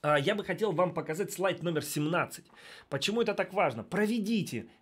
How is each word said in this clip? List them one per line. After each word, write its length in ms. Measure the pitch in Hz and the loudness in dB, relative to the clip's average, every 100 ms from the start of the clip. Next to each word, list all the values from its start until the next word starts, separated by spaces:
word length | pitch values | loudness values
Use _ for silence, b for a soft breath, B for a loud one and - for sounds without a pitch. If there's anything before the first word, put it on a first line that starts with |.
А, 180 | 151 151 | 4 4
я 160 | 139 | 4
бы 80 | 208 | 0
хотел 300 | 202 170 214 | -2 0 0
вам 220 | 165 180 | 2 2
показать 380 | 190 180 156 196 | 0 -4 -4 -4
слайд 300 | - 190 175 | 0 0 0
номер 220 | 165 156 | 0 -2
семнадцать. 640 | - 151 151 170 135 - - B B B B | -2 -2 0 2 0 -4 -18 B B B B
Почему 320 | 139 165 220 | -2 0 0
это 140 | 226 | 0
так 180 | 202 185 | 0 -2
важно? 300 | 190 170 113 | 2 2 0
Проведите 840 | - 190 214 233 202 226 - 117 - B | -4 0 2 2 0 0 0 -6 -8 B